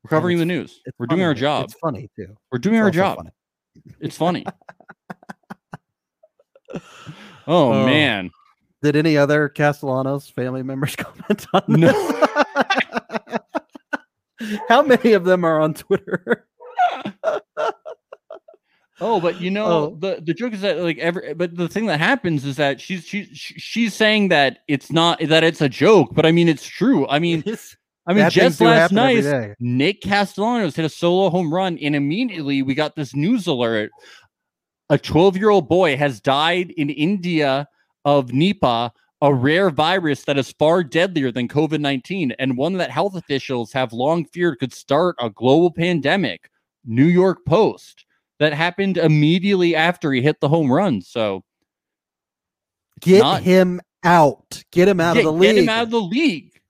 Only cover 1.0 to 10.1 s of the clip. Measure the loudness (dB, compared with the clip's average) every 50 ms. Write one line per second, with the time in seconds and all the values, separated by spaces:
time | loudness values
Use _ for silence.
1 | -6 -4 -2 0 0 0 -2 -2 -2 -2 -2 -2 -6 -8 -12 _ -8 -8 -8 -8
2 | -14 -16 _ -18 -18 -18 -18 _ _ _ -8 -4 -2 0 0 2 2 2 2 0
3 | -2 -2 -2 -6 -12 -18 _ _ _ _ _ _ _ _ _ -20 _ -20 -20 _
4 | -12 -12 -6 -4 -2 -2 -2 -4 -8 -12 -16 _ _ -20 -20 _ -20 _ -20 _
5 | _ _ -20 _ _ -20 -20 _ _ _ -20 _ _ _ -20 -20 _ _ _ _
6 | _ _ _ _ _ _ _ _ _ _ _ _ _ _ -16 -16 _ -18 -20 -20
7 | -20 -20 -20 -20 -20 -20 -20 -18 _ -2 2 2 4 4 2 2 2 2 2 2
8 | 2 0 -2 -4 -6 -10 _ _ _ _ _ _ _ _ _ _ -2 0 0 2
9 | 2 2 2 2 2 2 2 0 0 -2 _ 0 0 0 0 -2 -6 -4 -4 -2
10 | -2 -4